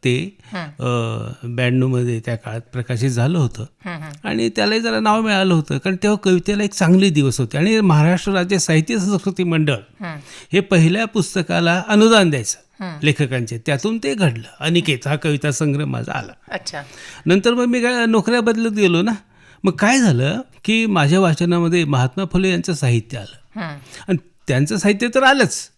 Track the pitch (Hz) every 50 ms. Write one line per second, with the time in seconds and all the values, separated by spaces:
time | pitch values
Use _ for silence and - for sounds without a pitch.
0 | - 131 123 131 165 196 202 _ _ - 214 185 165 147 147 - 123 123 123 120
1 | 117 113 113 110 110 113 123 - - 120 120 120 127 123 123 131 127 131 127 123
2 | 123 120 117 113 113 - 117 110 - 110 110 117 117 _ - 127 117 - 127 110
3 | 123 135 123 117 117 135 175 175 143 113 - - 110 - _ _ _ 185 175 156
4 | 156 156 147 - - 214 - 220 226 226 - 226 214 208 214 226 226 233 220 220
5 | 220 214 208 220 226 220 208 190 190 190 175 160 151 - 143 139 - 190 190 180
6 | - 208 214 202 - 196 180 180 170 - 208 202 208 202 - - 185 160 180 190
7 | 190 196 156 151 139 135 117 - 127 110 - 139 160 202 220 220 208 185 160 151
8 | 151 165 180 180 - 202 196 185 180 180 202 180 - - 160 156 156 - - 214
9 | 180 196 208 180 - 196 180 - 185 175 165 160 156 147 135 107 101 _ _ _
10 | 208 170 156 147 - - - - - _ - 190 196 - 196 170 160 165 180 214
11 | 226 220 - 226 175 - - 196 170 - 175 170 170 170 170 185 - 226 214 214
12 | 214 226 226 214 190 165 147 131 107 - - - _ _ _ _ 202 185 160 147
13 | 143 151 143 - 151 123 131 127 120 113 120 113 - - 143 131 - 214 220 226
14 | 214 277 277 214 190 147 117 113 110 - - - 135 156 170 175 - - 147 120
15 | - 139 147 147 - 160 147 139 - 151 135 - 160 147 139 143 151 139 127 120
16 | 117 - - - - - - _ _ - - 185 - - - 147 139 - - -
17 | - - - - - 156 175 202 190 240 240 247 247 240 240 254 233 240 247 240
18 | 233 226 226 220 - - 240 240 226 233 226 220 226 226 208 208 208 185 175 165
19 | 185 226 226 202 _ _ _ _ _ - - _ - 196 165 - - 208 254 269
20 | 247 208 139 120 131 143 165 233 262 _ _ - _ - 220 226 226 220 202 175
21 | 143 143 165 190 196 175 156 - 175 170 175 175 170 165 165 180 165 143 143 127
22 | 127 131 - 190 196 175 - 180 190 190 180 170 165 - 170 147 - 127 120 117
23 | 110 - - 120 98 - - - - _ - 214 175 160 147 143 - - - -
24 | - - 185 160 - _ _ _ _ - 139 127 143 151 220 196 - 202 202 196
25 | 240 240 226 262 262 262 277 277 233 160 - - - - _